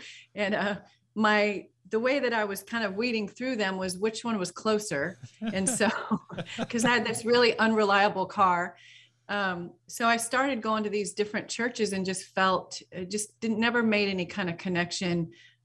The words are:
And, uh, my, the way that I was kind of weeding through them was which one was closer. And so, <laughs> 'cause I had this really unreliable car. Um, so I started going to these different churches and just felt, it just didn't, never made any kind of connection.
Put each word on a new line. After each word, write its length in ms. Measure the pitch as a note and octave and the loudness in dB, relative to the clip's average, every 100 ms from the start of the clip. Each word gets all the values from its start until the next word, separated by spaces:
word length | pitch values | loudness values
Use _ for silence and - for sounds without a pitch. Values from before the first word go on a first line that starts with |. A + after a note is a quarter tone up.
| - - - G3 | -10 -20 -12 -4
And, 180 | G3+ | -2
uh, 220 | F3+ G3+ G#3 - _ _ G#3+ | 0 0 -4 -10 _ _ 0
my, 500 | G#3+ G#3 G#3 F#3+ - _ - | 4 4 4 0 -8 _ -6
the 100 | A3 | -2
way 180 | B3+ C#4 | 0 2
that 120 | B3 | 0
I 140 | A3+ G#3 | 0 -2
was 160 | G3 | -6
kind 220 | - A#3 | -6 -4
of 100 | G#3 | -2
weeding 340 | F#3+ B3 A3+ G3+ | -2 0 0 -4
through 280 | - B3+ A3+ | -4 -4 0
them 200 | F#3+ F#3+ | 0 -2
was 220 | F#3 F3+ | -4 -2
which 260 | A3 A3 | -4 -2
one 140 | A#3+ G#3+ | -2 -2
was 120 | F3+ | -2
closer. 680 | - A3 G#3+ G#3+ C#3+ E3 - - - A3 | -4 0 0 0 -4 -4 -6 -16 -10 -4
And 160 | F#3+ F#3 | -2 -2
so, 220 | - G#3+ - - G#3 - | 2 0 0 -2 -4 -4
<laughs> 400 | - - - - | -10 -8 -8 -4
'cause 160 | A#3 A#3+ | 0 2
I 20 | |
had 160 | A#3+ | 4
this 220 | A3+ A3+ A3 | 2 -2 2
really 280 | A#3+ A#3 - | 4 6 4
unreliable 640 | A3 A3 G3+ G3+ G3+ F#3+ | 4 4 4 6 4 2
car. 520 | F3+ G#3 F#3 F3 F3+ - - - - _ - | -2 2 4 4 -2 -8 -20 -20 -20 _ -6
Um, 440 | G3+ F#3+ F3 F3 - - | -2 -2 -4 -8 -14 -14
so 180 | - A#3 | 0 2
I 100 | A#3 | 2
started 460 | - C4 C#4 B3 | 2 0 2 0
going 220 | A3 A3 | 0 -2
to 40 | G#3 | 0
these 240 | G#3 F#3 | -2 -2
different 360 | - G#3 A3 - | -2 -2 -4 -4
churches 440 | - A3 A#3 G3+ | -4 -4 -2 -2
and 140 | F#3+ F#3 | -2 -4
just 280 | F#3+ - | -6 -4
felt, 460 | F#3+ F#3+ F#3 - - - | 2 2 2 -2 -14 -14
it 200 | F3+ F#3 | -12 -6
just 280 | G#3 - _ | -6 -6 _
didn't, 180 | A3+ G#3+ | -2 0
never 240 | A#3 A#3+ | 2 2
made 260 | A3+ G#3 G3+ | 2 2 2
any 160 | F#3+ | -2
kind 240 | F3 G#3 F3+ | -4 -4 -4
of 80 | E3+ | -4
connection. 760 | F#3 F3 F3 - F#3 E3+ E3 - - _ | -2 -2 -2 -2 -2 -2 -2 -10 -20 _